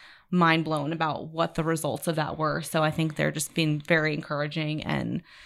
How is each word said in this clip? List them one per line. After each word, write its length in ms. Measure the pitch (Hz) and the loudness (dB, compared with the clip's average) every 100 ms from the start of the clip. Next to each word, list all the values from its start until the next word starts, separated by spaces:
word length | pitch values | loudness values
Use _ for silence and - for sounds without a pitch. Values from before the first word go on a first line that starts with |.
| - - - | -20 -20 -2
mind 340 | 180 165 160 | 4 6 6
blown 300 | 156 156 143 | 2 0 -2
about 340 | 165 160 143 156 | -2 -2 -4 -6
what 280 | 160 165 - | -2 -2 0
the 80 | |
results 420 | 160 165 156 117 - | 0 0 0 -2 -2
of 100 | 160 | -2
that 220 | 147 151 | -2 -2
were. 240 | 156 147 | -2 -2
So 200 | 151 160 | -2 2
I 80 | 156 | 2
think 260 | 156 160 151 | 2 0 2
they're 140 | 151 | 0
just 200 | 151 - | 0 -4
being 280 | - 160 151 | 0 0 0
very 340 | - 170 156 | 2 2 2
encouraging 680 | 151 - 147 147 160 151 156 | -2 -4 -4 -4 -4 -4 -4
and, 380 | - 143 120 - - - | -2 -2 -2 -4 -6 -20